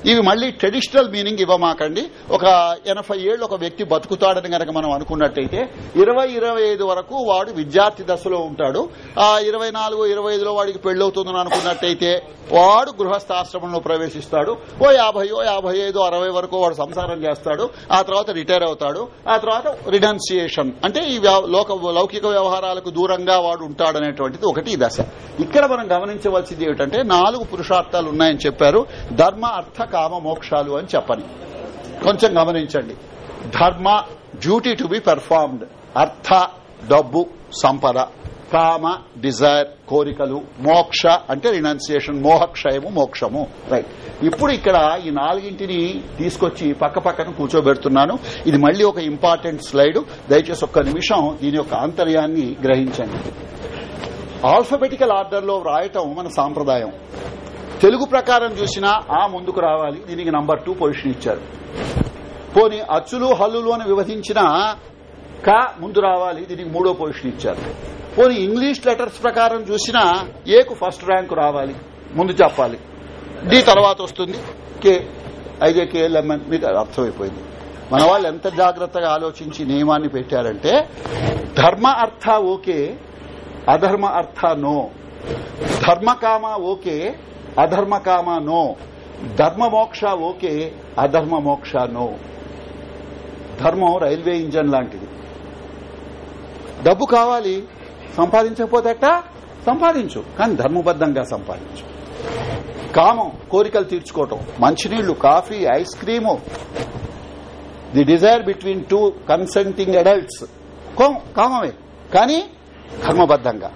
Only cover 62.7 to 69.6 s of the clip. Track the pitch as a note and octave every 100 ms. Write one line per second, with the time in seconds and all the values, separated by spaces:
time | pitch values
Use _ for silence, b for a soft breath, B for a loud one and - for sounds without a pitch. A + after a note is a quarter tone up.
62.7 | G#3+ - D#3 - B3 B3+ E3+ G#3 A#3 A3+
63.7 | A#3 G#3+ G3 F3+ G#3+ G3+ G#3+ F3 D#3+ G#3+
64.7 | G#3 - - - - - - - A3 B3+
65.7 | - E3+ G3+ G3 F3+ F3+ D#3+ F3+ F3 F3
66.7 | E3 F#3 F3+ D#3 - B2+ - - - -
67.7 | - - - - G3 B3+ A#3+ F#3+ A3+ C#4
68.7 | C#4+ B3+ A#3 A#3+ - A#3+ A#3 A3+ A3+